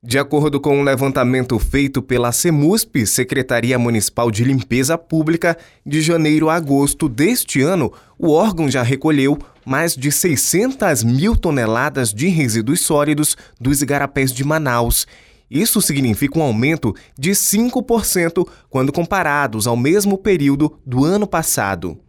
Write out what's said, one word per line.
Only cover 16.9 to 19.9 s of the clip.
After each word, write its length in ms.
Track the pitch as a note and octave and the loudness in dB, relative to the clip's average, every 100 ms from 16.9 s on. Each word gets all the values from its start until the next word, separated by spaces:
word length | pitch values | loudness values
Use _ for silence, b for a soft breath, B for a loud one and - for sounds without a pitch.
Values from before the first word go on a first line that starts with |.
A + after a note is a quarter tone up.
| F#2 B - | -4 B -6
de 160 | D3 G3+ | -2 0
cinco 480 | - G3+ A#3+ B3+ | 0 0 0 -2
por 220 | - A#3 G3 | 0 -2 0
cento 420 | F#3 E3+ E3 F3 B B | -2 0 -2 -4 B B
quando 240 | C3+ C3 | -2 0
comparados 720 | C#3+ E3+ G3 D#3+ D3 C#3+ A2 A2 | 0 -2 0 0 0 0 -2 -2
ao 80 | A#2+ | 0
mesmo 420 | C3 | 2